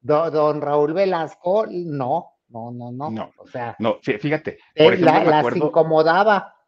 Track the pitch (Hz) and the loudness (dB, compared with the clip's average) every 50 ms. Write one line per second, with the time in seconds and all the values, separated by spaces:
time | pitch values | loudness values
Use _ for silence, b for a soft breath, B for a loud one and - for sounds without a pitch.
0 | _ 120 147 151 165 160 139 156 151 151 147 151 143 143 147 147 147 151 160 185 | _ 0 0 0 0 0 0 0 0 0 0 -2 -4 -2 0 0 0 0 0 -2
1 | 196 190 185 165 160 143 - _ - 175 190 220 220 214 202 175 175 165 143 139 | 0 0 0 -4 -6 -8 -10 _ -4 -2 -2 -2 -2 -4 -8 -10 -8 -8 -6 -6
2 | 127 120 147 175 - - _ _ _ _ 117 113 113 120 123 120 120 120 123 127 | -4 -4 -4 -6 -6 -10 _ _ _ _ -16 -14 -14 -12 -14 -14 -14 -14 -12 -10
3 | 143 156 110 110 - - _ _ - - - 127 120 117 104 - 107 113 107 - | -10 -10 -10 -10 -12 -14 _ _ -20 -16 -12 -10 -10 -10 -8 -4 -4 -4 -4 -4
4 | _ - 117 104 - 143 151 151 - - - b b b b 156 151 170 190 185 | _ -6 -6 -4 -4 -4 -4 -4 -6 -10 -12 b b b b 6 6 6 6 6
5 | 170 160 156 190 - 170 151 151 135 120 123 185 147 156 - 170 156 160 160 156 | 4 4 4 4 4 4 2 2 2 0 0 0 -2 0 2 0 2 2 2 2
6 | 156 160 165 185 208 220 208 190 - - _ _ _ | 4 4 2 2 4 2 2 0 -2 -8 _ _ _